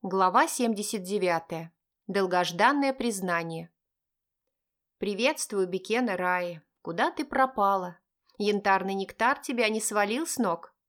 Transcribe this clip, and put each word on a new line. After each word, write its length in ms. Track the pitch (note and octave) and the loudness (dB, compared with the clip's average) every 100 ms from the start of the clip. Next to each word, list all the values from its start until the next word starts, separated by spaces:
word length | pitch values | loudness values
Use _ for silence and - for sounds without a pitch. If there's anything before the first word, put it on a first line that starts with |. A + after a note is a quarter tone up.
| G3 | -2
Глава 400 | F#3+ F#3 G#3 D#4 | 2 4 4 2
семьдесят 560 | - A#3+ G#3 G#3 G#3+ | 2 0 0 -2 -6
девятая. 680 | F#3 G3+ F#3 E3 - E3 E3 _ _ _ - | -4 0 2 0 -2 -10 -10 _ _ _ -6
Долгожданное 840 | G3 F#3+ F3+ F3 E3+ A3+ C#4+ C#4 | -2 2 2 0 2 2 4 0
признание. 800 | C4 A#3+ G3+ F#3 E3+ E3 E3 E3 _ _ _ _ _ _ _ _ _ _ _ _ _ | 0 -2 -2 -2 -2 -4 -8 -12 _ _ _ _ _ _ _ _ _ _ _ _ _
"Приветствую, 680 | G3 G3 B3 D4+ - G3+ F#3 | -6 0 0 0 -4 -2 -2
Бекена 520 | F#3 F#3 A3+ B3 F3+ | -2 -2 0 0 0
Раи. 420 | F3+ F3+ F3 E3 _ _ | 0 0 -2 -8 _ _
Куда 280 | - E3+ D4 | -8 -2 -2
ты 140 | - | -2
пропала? 720 | C#4+ C4+ C4 C4 G3+ G3 F3+ E3+ _ _ _ _ | -4 0 0 4 2 2 -2 -12 _ _ _ _
Янтарный 560 | G#3 G3+ G3+ F#3+ F#3+ | 0 2 4 2 2
нектар 460 | G3 F#3+ - A3+ C#4 | -4 -6 0 0 0
тебя 320 | - A#3+ A3 | -4 0 0
не 100 | A3 | 0
свалил 460 | - G#3 G3+ A#3 E4 | -2 0 0 0 -4
с 100 | - | -2
ног?" 380 | G#3+ E3+ - _ | -2 -2 -8 _